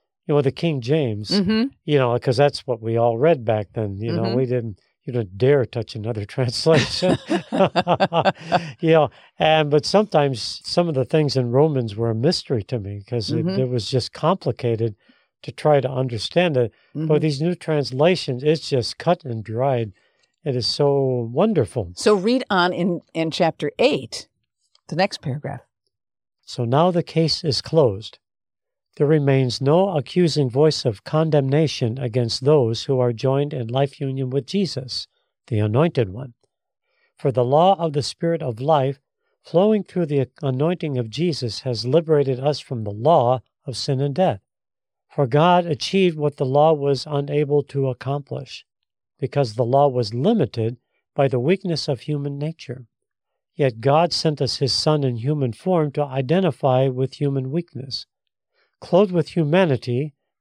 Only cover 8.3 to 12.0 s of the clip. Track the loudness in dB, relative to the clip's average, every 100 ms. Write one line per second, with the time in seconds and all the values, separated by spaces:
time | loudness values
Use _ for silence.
8.3 | -2 -2 -2 -2 -2 4 4 4 -2 _
9.3 | 0 2 4 4 2 2 0 2 2 2
10.3 | -2 -8 -12 -4 -2 0 0 0 2 2
11.3 | 0 2 2 2 2 -4 -2